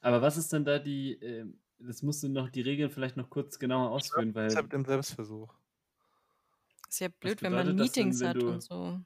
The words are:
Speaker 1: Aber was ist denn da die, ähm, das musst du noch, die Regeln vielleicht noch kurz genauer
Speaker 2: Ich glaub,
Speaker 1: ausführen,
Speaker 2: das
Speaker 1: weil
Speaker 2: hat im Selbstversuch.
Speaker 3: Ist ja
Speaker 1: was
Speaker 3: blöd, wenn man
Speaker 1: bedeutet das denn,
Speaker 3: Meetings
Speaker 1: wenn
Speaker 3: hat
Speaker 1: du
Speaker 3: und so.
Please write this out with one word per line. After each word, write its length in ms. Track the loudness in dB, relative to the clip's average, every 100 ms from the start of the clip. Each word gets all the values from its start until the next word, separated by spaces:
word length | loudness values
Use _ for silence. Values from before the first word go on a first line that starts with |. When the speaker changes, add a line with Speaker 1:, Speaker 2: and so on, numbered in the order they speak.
Speaker 1:
Aber 220 | 6 6
was 160 | 6 2
ist 120 | 0
denn 100 | 0
da 140 | 4 2
die, 340 | 2 -2 -4 -6
ähm, 400 | -8 -8 -10 -14 _ _
das 240 | -12 -4
musst 200 | -2 -2
du 80 | -2
noch, 180 | -2 -2
die 140 | -2
Regeln 280 | -2 0 0
vielleicht 280 | -2 -4 -4
noch 100 | -6
kurz 300 | -4 -6 -4
genauer 360 | 0 2 2 0
Speaker 2:
Ich 60 | -2
glaub, 140 | 0
Speaker 1:
ausführen, 80 | 0
Speaker 2:
das 220 | 0 2 2
Speaker 1:
weil 80 |
Speaker 2:
hat 80 | 0
im 140 | -2 2
Selbstversuch. 680 | 0 0 -8 -10 -10 -14 -20 _ _ _ _ _ _ _ _ _ _ _ _ -10
Speaker 3:
Ist 120 | -6
ja 80 | -6
Speaker 1:
was 80 | -4
Speaker 3:
blöd, 240 | -4 -2
wenn 100 | 0
man 140 | 2 2
Speaker 1:
bedeutet 140 | 4 4
das 40 |
denn, 120 | 4
Speaker 3:
Meetings 160 | 2 2
Speaker 1:
wenn 80 | 0
Speaker 3:
hat 80 | 2
Speaker 1:
du 120 | 0
Speaker 3:
und 140 | 0
so. 380 | -6 -8 -6 -6